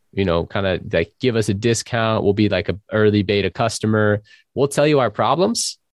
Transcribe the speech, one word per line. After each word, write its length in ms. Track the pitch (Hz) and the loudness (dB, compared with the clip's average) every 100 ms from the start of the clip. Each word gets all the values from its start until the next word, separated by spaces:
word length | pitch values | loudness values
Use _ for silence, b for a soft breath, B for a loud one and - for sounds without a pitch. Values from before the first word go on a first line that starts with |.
| _ | _
you 140 | - 98 | -4 0
know, 200 | 85 82 | 0 -2
kinda, 340 | 104 98 90 - | -4 -2 -4 -2
like, 220 | 87 85 _ | -2 -2 _
give 160 | 127 113 | -2 0
us 120 | 107 | 0
a 60 | |
discount, 680 | 98 120 117 - 117 113 110 | 0 0 -2 -2 -2 0 0
we'll 100 | 98 | 0
be, 160 | 101 104 | 2 2
like, 200 | 92 90 | 2 -2
a 100 | 92 - | -6 -4
early 300 | 107 107 104 | 2 4 2
beta 300 | 98 101 95 | 0 0 -2
customer. 720 | - 117 - 110 107 107 104 b b _ - | -2 -4 -2 -2 2 2 0 b b _ -4
We'll 120 | 139 | -2
tell 200 | - 147 | 2 2
you 120 | 147 | 2
our 120 | 120 | 0
problems 640 | 104 113 147 196 233 - - _ _ | 0 0 0 0 -2 -6 -8 _ _